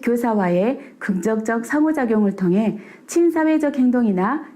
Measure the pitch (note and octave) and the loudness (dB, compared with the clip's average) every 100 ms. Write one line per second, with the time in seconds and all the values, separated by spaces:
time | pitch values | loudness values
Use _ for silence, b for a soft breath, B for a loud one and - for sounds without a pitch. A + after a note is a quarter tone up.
0 | A#3+ A#3+ A#3+ G#3+ F3+ F3 A3 C4+ - - | -2 0 0 0 2 2 0 -2 -8 -10
1 | - F#3 A3 A3 A3 A#3 A#3 D4 D#4 D#4 | -4 -2 0 -2 -2 -4 -2 0 0 0
2 | A#3+ A3 G3+ G3 F#3 F#3+ A3 - B B | 0 2 0 0 0 2 0 -4 B B
3 | - E4+ E4+ D#4+ D#4 D#4 D4 C#4 B3+ B3 | -4 0 2 2 0 2 0 2 2 2
4 | A3+ F#3 G3 D4+ - | 0 0 0 -4 -8